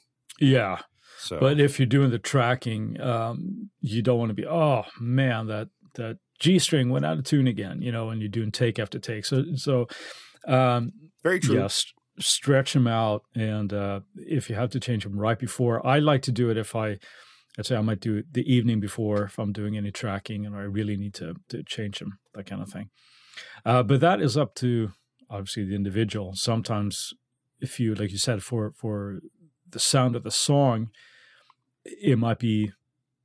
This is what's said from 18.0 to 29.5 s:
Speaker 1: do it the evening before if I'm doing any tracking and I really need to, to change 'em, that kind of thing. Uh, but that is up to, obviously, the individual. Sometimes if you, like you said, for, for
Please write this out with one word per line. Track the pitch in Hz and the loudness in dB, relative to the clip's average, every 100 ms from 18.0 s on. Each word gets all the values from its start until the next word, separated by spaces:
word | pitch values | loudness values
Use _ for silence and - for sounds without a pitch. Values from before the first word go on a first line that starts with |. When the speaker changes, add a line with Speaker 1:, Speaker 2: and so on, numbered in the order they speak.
Speaker 1:
do | 113 104 | -2 -4
it | - | -2
the | 123 123 | -2 2
evening | 123 117 107 | 4 4 2
before | 101 - 107 104 104 | -2 -2 0 0 -2
if | - | -4
I'm | 104 | -4
doing | 101 104 107 | -4 -4 -4
any | 101 | -6
tracking | - 110 98 - 104 104 | -6 -6 -6 -6 -8 -8
and | 101 | -8
I | |
really | 101 101 104 98 | -6 -2 -2 -4
need | 101 - | -6 -8
to, | 82 - - | -10 -12 -12
to | 117 | -12
change | - - 104 - | -10 -8 -8 -8
'em, | 101 98 _ | -12 -14 _
that | 104 95 | -16 -12
kind | 98 | -10
of | 95 | -10
thing. | 101 104 _ _ _ _ - - - 110 | -12 -14 _ _ _ _ -20 -20 -4 4
Uh, | 127 | 4
but | 104 120 | 6 6
that | 165 202 | 6 4
is | 147 135 | 2 2
up | 135 - | -2 -2
to, | 123 117 107 - _ _ - | 0 0 -2 -6 _ _ -14
obviously, | 101 98 113 95 | -10 -8 -6 -4
the | 101 | -2
individual. | 101 98 107 107 95 98 | -2 0 -2 -4 -8 -4
Sometimes | - 113 107 107 104 - - - _ _ _ - | -2 -2 -2 -2 -2 -6 -10 -14 _ _ _ -10
if | 127 - | -8 -2
you, | 113 104 | -2 0
like | 104 | -2
you | 101 | -2
said, | - 104 | -2 -2
for, | - 120 107 | -2 -4 -4
for | - 113 104 101 95 - _ 165 | -6 -6 -6 -6 -10 -14 _ _